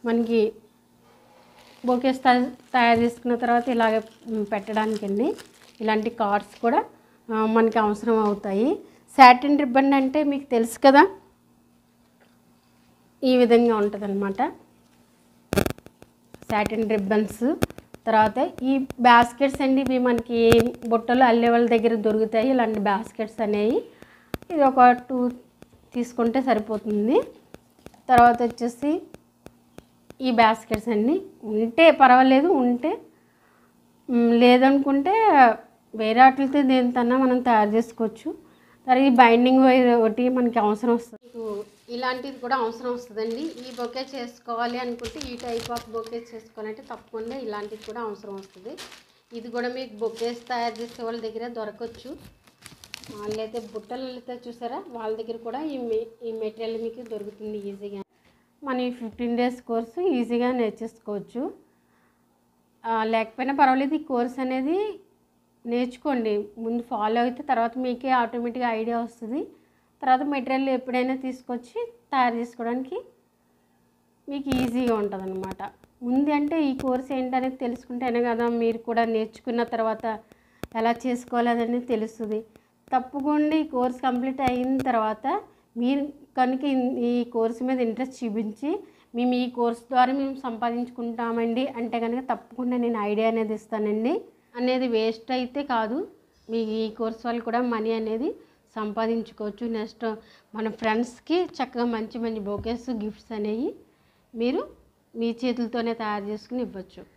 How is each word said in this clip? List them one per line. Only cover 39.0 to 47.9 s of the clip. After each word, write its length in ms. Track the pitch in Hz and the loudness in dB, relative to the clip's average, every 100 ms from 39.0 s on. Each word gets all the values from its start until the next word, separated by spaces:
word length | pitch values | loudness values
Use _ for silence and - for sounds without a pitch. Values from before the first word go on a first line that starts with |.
| 277 | 6
బైండింగ్ 560 | 240 233 233 247 262 | 8 8 8 6 6
wire 240 | 262 254 247 | 8 6 6
ఒకటి 400 | 240 220 214 247 | 4 2 2 0
మనకి 300 | 254 240 233 | 2 0 2
అవసరం 360 | 208 214 247 | 0 0 0
వస్తుంది. 440 | 233 - 214 - 240 | -2 -2 -20 -18 -12
మీకు 260 | 220 202 208 _ - | -10 -10 -12 _ -14
ఇలాంటిది 500 | 240 254 254 277 254 | -6 -4 -6 -10 -12
కూడా 180 | 247 262 | -4 -2
అవసరం 380 | 226 233 247 | -2 -6 -8
వస్తుందండి. 480 | 240 - 208 220 233 | -8 -10 -8 -6 -6
ఈ 340 | 320 240 254 240 | -8 -10 -14 -10
బొకే 280 | 233 254 269 | -10 -8 -10
చేసుకోవాలి 640 | 269 240 - - 226 240 240 | -10 -12 -14 -10 -6 -4 -4
అనుకుంటే, 560 | 247 240 233 311 269 | -8 -10 -12 -12 -12
ఈ 20 | 240 | -12
type 360 | 247 233 - 240 | -8 -8 -6 -10
of 160 | 226 | -8
బొకే 240 | 226 220 233 | -12 -10 -12
చేసుకోవాలంటే 680 | 233 226 220 - 214 214 | -12 -20 -18 -14 -12 -12
తప్పకుండా 540 | - 226 _ 220 226 269 | -14 -18 _ -12 -10 -10
ఇలాంటిది 500 | 226 208 208 214 | -8 -10 -12 -14
కూడా 140 | 220 | -14